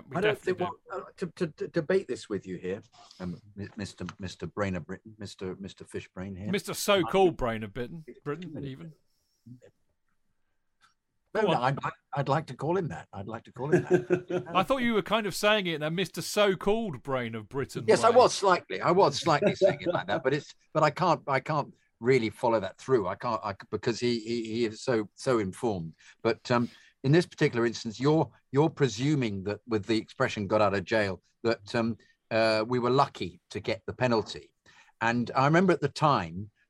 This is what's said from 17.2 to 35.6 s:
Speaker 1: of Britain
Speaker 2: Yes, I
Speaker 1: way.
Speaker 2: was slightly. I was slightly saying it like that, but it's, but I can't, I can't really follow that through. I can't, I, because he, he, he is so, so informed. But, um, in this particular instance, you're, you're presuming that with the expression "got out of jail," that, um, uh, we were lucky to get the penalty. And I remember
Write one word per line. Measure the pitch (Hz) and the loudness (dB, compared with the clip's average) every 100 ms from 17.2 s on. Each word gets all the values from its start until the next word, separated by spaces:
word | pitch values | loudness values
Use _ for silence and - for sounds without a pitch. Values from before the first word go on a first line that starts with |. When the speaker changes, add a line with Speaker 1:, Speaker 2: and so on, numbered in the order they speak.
| 117 | -4
Speaker 1:
of | 113 101 | -8 -8
Britain | 135 127 127 117 | -8 -6 -2 2
Speaker 2:
Yes, | 202 | 4
I | 226 | 6
Speaker 1:
way. | 240 | 8
Speaker 2:
was | 226 | 8
slightly. | - 202 175 - 95 | 6 2 2 0 -2
I | 127 | 2
was | 175 175 - | 4 4 4
slightly | 170 147 208 | 2 4 2
saying | - - - | 4 2 2
it | 170 | -2
like | - 90 | -2 -2
that, | 104 | -2
but | 131 | 0
it's, | 143 - - _ | -2 -4 -20 _
but | 156 | 2
I | 151 | 2
can't, | 143 175 156 - | 4 2 2 2
I | 190 | -2
can't | - 151 104 - _ - | 0 -2 -4 -8 _ -2
really | 117 131 110 | 4 4 2
follow | - 123 113 | 0 2 2
that | 95 - | 0 -8
through. | - 127 90 | 0 0 0
I | 101 | -4
can't, | 123 110 | -4 -4
I, | 104 101 - | -4 -8 -8
because | 107 127 104 | -4 -2 -2
he, | 120 117 | 0 -2
he, | 110 120 | -2 -4
he | 110 113 | -4 -2
is | 113 110 | -2 -2
so, | - 113 101 | -2 -2 -2
so | - 135 120 | -6 0 0
informed. | 98 - 120 95 82 - - - | 0 -2 -4 -2 -6 -12 -20 -4
But, | 113 113 - | -2 -2 0
um, | 120 120 - _ _ | 0 0 -8 _ _
in | 135 | 2
this | 165 175 | 4 2
particular | - 147 117 117 | 0 0 2 0
instance, | 107 113 101 | -2 -10 -2
you're, | 139 160 151 _ _ | 2 2 0 _ _
you're | 135 156 | 2 2
presuming | - 135 104 139 147 117 98 | 2 -2 0 0 0 0 -4
that | 95 104 - | -4 -6 -2
with | 107 95 | -2 0
the | 110 | -2
expression | - - 123 110 95 | -2 -2 -2 -2 2
"got | 107 | 4
out | 104 | 4
of | 98 | 2
jail," | 87 113 101 90 _ _ | 0 0 0 -4 _ _
that, | 113 113 - | -2 -2 -2
um, | 120 113 113 _ _ - | -2 -2 -4 _ _ -4
uh, | 113 113 110 113 | 2 2 2 0
we | 127 | 0
were | 120 | 2
lucky | 131 135 - 92 - - | 2 2 -2 -10 -10 -12
to | 107 | -8
get | 117 101 - | -4 -6 -6
the | |
penalty. | - 123 113 98 76 - _ _ _ _ - | -2 2 2 0 -8 -16 _ _ _ _ -4
And | 113 120 113 131 | 0 0 0 2
I | |
remember | 139 165 | 4 6